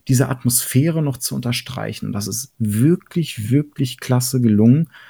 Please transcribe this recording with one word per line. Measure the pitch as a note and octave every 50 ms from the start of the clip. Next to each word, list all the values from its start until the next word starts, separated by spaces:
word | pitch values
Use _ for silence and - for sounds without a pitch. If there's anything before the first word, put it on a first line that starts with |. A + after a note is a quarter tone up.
| _ -
diese | C3+ B2 C#3 -
Atmosphäre | B2+ - - A#2+ A#2+ - - - - B2+ C#3+ E3 D#3+ D#3+ D#3
noch | C#3+ C3
zu | - - - -
unterstreichen. | C3 B2 A#2+ B2 B2 - - B2+ G#2 G#2+ G#2+ G#2+ - - G#2 G2+
Das | G2+ G2+ G#2+
ist | F#2+ - - - _ -
wirklich, | A2+ G#2+ G#2 G#2+ A#2+ D3+ F3 G3 - - - F3+ D#3+ - - - G#2+ G#2
wirklich | B2 C#3+ D3+ D3 _ - C#3+ B2+ - -
klasse | - - B2+ B2 B2 - - C3
gelungen. | B2 A2+ G#2+ G#2 A2 A#2 B2+ D#3 E3 - - - - -